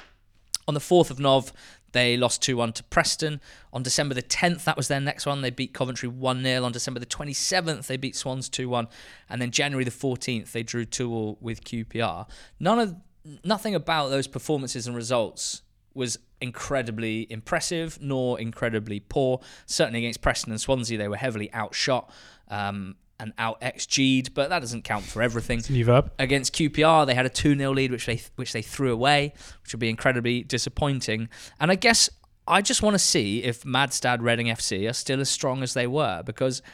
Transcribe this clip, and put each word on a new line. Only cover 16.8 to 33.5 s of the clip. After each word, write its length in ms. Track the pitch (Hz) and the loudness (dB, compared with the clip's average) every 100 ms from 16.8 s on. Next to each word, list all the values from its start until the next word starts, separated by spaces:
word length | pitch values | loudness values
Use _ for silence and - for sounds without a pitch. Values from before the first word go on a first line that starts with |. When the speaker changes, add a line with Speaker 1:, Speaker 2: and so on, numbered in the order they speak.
| 117 110 113 110 113 | -2 -2 -2 -2 -4
Speaker 1:
impressive 680 | 113 - 170 - 170 165 - | -8 -4 -2 -2 -4 -4 -6
nor 360 | 143 135 127 123 | -4 0 0 -2
incredibly 640 | 113 113 120 110 107 101 | -4 -4 -2 -2 -4 -8
poor. 400 | - - 131 127 - - | -4 0 0 0 -6 -20
Certainly 360 | - - 151 117 | -6 0 0 0
against 200 | 117 113 | -4 0
Preston 320 | 139 123 - | 2 2 -2
and 80 | 110 | -4
Swansea, 380 | - 135 113 110 | 0 0 0 -2
they 100 | 104 | -2
were 80 | 101 | -2
heavily 340 | 131 110 104 | -4 -4 -6
outshot, 580 | 117 104 - - 127 - - - - - | -6 -6 -2 0 0 -2 -16 -20 -20 -8
um, 480 | 104 101 101 95 98 _ - | -4 -2 -4 -8 -12 _ -14
and 140 | 110 - | -12 -4
out 180 | 113 113 | -4 -4
X 240 | 123 - - | -6 -6 -2
G'd, 480 | - 135 131 131 | 2 4 4 2
but 160 | - 139 | -2 0
that 80 | 175 | 0
doesn't 240 | 120 120 | -4 -8
count 200 | - 104 | -4 -4
for 200 | 92 107 | -2 0
everything. 380 | 120 113 110 117 | 0 0 -2 -2
Speaker 2:
It's 100 | 117 | 0
a 20 | |
new 140 | 131 117 | 2 6
verb. 260 | 123 143 - | 6 6 0
Speaker 1:
Against 340 | 131 139 127 | 0 2 0
Q 160 | - 156 | 0 0
P 140 | 147 | 4
R, 240 | 156 160 139 | 6 6 6
they 80 | |
had 100 | 123 | 4
a 60 | 127 | 2
two 240 | - 156 | 2 4
nil 180 | 143 139 | 4 2
lead, 180 | 135 135 | 2 0
which 140 | 123 | 0
they, 160 | - 113 - | -2 -4 -4
which 180 | - 127 | -10 -6
they 80 | 113 | -6
threw 320 | 107 - 135 | -6 0 0
away, 400 | 113 131 147 143 - - - | 4 4 4 2 -4 -20 -20
which 100 | - | -12
would 80 | 117 | -2
be 80 | 117 | -2
incredibly 540 | 113 135 123 117 123 | 2 2 2 2 0
disappointing. 880 | 117 120 - - 147 135 - 110 113 - - - | 0 -2 -2 -2 0 0 -2 -4 -4 -10 -16 -2
And 120 | 156 | 2
I 60 | 190 | 4
guess 340 | 233 226 - - _ _ - | 4 4 2 0 _ _ 2
I 140 | 180 | 2
just 220 | 202 254 | 4 2
wanna 160 | 208 202 | 4 4
see 440 | - 175 104 110 | 4 4 2 0
if 220 | 123 | -2